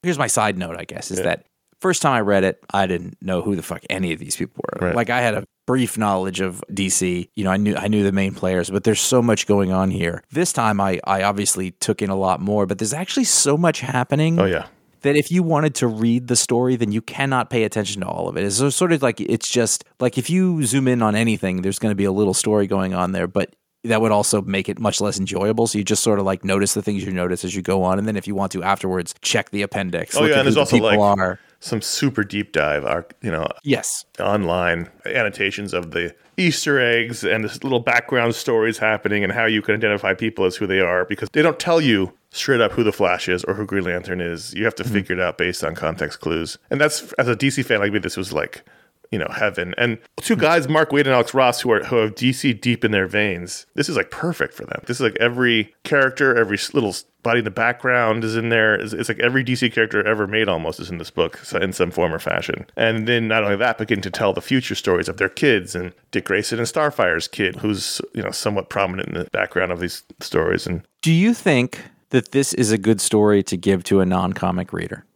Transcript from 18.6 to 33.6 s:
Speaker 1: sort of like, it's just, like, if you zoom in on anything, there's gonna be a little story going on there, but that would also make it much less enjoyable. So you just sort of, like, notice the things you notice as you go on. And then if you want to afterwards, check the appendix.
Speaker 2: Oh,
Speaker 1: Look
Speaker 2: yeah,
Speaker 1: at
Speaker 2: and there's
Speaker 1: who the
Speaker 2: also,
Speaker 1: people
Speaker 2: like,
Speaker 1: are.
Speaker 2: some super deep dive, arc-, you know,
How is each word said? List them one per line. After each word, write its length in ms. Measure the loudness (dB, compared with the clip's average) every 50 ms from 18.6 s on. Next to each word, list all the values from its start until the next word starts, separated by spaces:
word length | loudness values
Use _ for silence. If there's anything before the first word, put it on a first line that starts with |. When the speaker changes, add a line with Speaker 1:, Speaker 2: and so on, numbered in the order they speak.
| 0 0
Speaker 1:
sort 240 | 2 2 2 2 2
of 80 | 4 2
like, 160 | 0 0 0
it's 300 | -2 -2 -2 -2 -2 -2
just, 340 | 0 0 2 2 0 -4 -6 _ _ _
like, 180 | -2 0 0 0
if 120 | -2 0
you 340 | 2 2 4 2 2 0 0
zoom 240 | 2 2 2 2 4
in 140 | 2 4
on 140 | 2 2 2
anything, 460 | 2 2 2 0 0 -2 -2 -2 -2 -2
there's 160 | -4 -4 -2
gonna 160 | -2 -2 0
be 100 | 2 0
a 60 | 0 2
little 200 | 2 2 2 2
story 320 | 0 0 2 2 2 2 2
going 260 | 0 0 0 -2 0
on 180 | -2 -2 -2
there, 160 | 0 -2 -4 -2
but 260 | 0 -2 -2 -2 _ _ _ _ _ _ _
that 160 | 0 0 2
would 140 | 4 4 4
also 280 | 2 2 2 0 0
make 280 | 0 0 -4 -4 -2 -4
it 100 | -6 -2
much 220 | -2 -2 0 0
less 180 | -2 -2 -2 -2
enjoyable. 480 | -4 -4 -2 -2 0 0 2 0 0 0
So 100 | 0 -2
you 40 | -2
just 180 | 0 -2 0 2
sort 140 | 2 2 2
of, 60 | 2
like, 200 | 0 -2 -2 -2
notice 280 | -2 0 0 0 0 -2
the 80 | -2
things 220 | -2 -2 -4 -4 -4
you 80 | -4
notice 320 | -4 -2 -2 -2 -2 -2 -4
as 100 | -6 -6
you 80 | -4
go 220 | -2 0 0 2 2
on. 160 | 2 0 0
And 80 | 0 -2
then 80 | -4
if 100 | -4 -6
you 100 | -6 -4
want 180 | -4 -4 -4 -4
to 100 | -4 0
afterwards, 500 | 0 0 0 0 -2 -2 -2 -4 -6 -12 _
check 280 | -6 -2 -2 -2 -2 -2
the 120 | -4 -4
appendix. 540 | -4 -2 -4 -4 -4 -2 -4 -6 -6 -2 0
Speaker 2:
Oh, 60 | 2
Speaker 1:
Look 80 | 2 4
Speaker 2:
yeah, 60 | 4
Speaker 1:
at 40 | 4
Speaker 2:
and 60 | 4
there's 80 | 4 4
Speaker 1:
who 40 | 4
the 20 |
Speaker 2:
also, 140 | 2 4 4 4
Speaker 1:
people 100 | 4 4 4 6 6
Speaker 2:
like, 120 | 4 4 4
Speaker 1:
are. 200 | 2 -2 -2 -6 _ _ _ _
Speaker 2:
some 220 | -10 -6 -6 -6
super 420 | -4 -6 -4 -2 -2 0 0 0 -2
deep 300 | -2 -2 -4 -4 _ 0
dive, 320 | 0 0 2 0 -2 0
arc-, 280 | -2 -2 -2 -4 -8 -18 _
you 80 | -6 -4
know, 160 | -4 -2 -2 -4 -6 -8